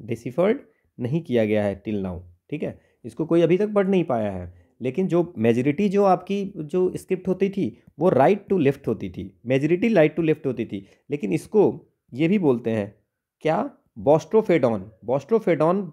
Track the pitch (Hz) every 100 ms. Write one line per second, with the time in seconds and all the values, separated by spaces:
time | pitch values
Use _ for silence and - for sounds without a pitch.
0 | 104 120 131 143 190 277 - _ _ -
1 | 123 160 160 120 107 107 104 98 110 104
2 | 95 90 90 _ - 151 185 - _ _
3 | 120 - 160 170 165 180 214 202 190 190
4 | 160 117 104 92 87 - _ - 123 127
5 | 185 170 170 - 113 117 135 139 208 202
6 | 202 175 180 202 196 - 147 185 185 -
7 | - 185 185 185 196 196 120 - _ -
8 | 180 127 147 202 - 190 139 - 131 104
9 | 98 90 95 _ 113 135 151 180 233 196
10 | 156 165 160 156 139 117 104 101 95 _
11 | - 147 202 160 - 214 147 151 _ _
12 | _ 123 165 208 151 117 113 110 101 -
13 | _ _ _ _ 156 175 277 - _ 113
14 | 104 156 - 220 214 165 127 104 98 _
15 | 110 135 - 220 208 151 156 196 175